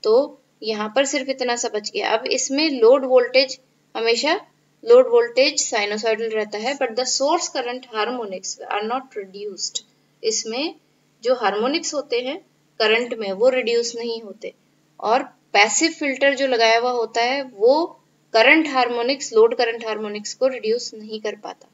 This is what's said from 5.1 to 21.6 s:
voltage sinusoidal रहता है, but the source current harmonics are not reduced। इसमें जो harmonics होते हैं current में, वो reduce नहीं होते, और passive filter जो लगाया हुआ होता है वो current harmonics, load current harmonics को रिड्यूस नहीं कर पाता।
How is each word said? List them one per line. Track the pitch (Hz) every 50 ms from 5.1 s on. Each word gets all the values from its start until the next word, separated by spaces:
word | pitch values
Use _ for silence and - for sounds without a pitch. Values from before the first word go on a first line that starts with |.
voltage | 233 240 233 233 - 254 269 302 294 294 - -
sinusoidal | - 220 208 202 214 214 214 226 220 208 226 226 220
रहता | 214 208 208 208 208
है, | 214 247 277 277
but | 269 240 226
the | 240 254 254
source | - - 269 294 320 349 339 - -
current | 302 240 240 247 254 254 - 220
harmonics | 220 208 226 254 247 233 202 185 185 190 - - _ - - -
are | 202 214
not | 214 233 269 262 - - 220
reduced। | 196 190 190 202 208 208 190 165 - - _ - - _ _ _ _ _ _ _ -
इसमें | 220 214 - - 226 220 247 294 349 - _ _ _ _ _ _ _ _ _ -
जो | 240 254
harmonics | 247 233 196 196 208 220 254 294 339 - - -
होते | 285 262 - - 233
हैं | 247 254 294 381 _ _ _ _ _ _ _ _
current | 220 214 220 226 247 240 247
में, | 226 220 196 190
वो | 190 226 262
reduce | 254 254 240 220 233 233 233 233 -
नहीं | 233 233 240 226 226 226
होते, | 202 190 - - - - _ _ _ _ _ _ _ _ _
और | - 208 226 262 285 - _ _ _ _ _
passive | 202 208 220 - - 311 330 320
filter | - 302 277 262 262 269 277 277
जो | 254 277
लगाया | 262 254 226 226 220 226 233
हुआ | 233 247
होता | 247 240 226 220 226 233 233
है | 240 262 285 277
वो | 262 240 196 208 240 277 302 339 370 - _ _ _ _ _ _ _ -
current | 226 226 254 302 320 311 285
harmonics, | 269 262 247 240 240 240 233 247 285 277 - - 233
load | 220 220 233 240
current | - 247 226 226 233 226
harmonics | 220 214 214 214 208 208 208 208 - -
को | _ 254
रिड्यूस | 262 262 240 214 220 220 240 240 - -
नहीं | 220 214 214 220 214
कर | 214 214 208
पाता। | 208 - 175 190 _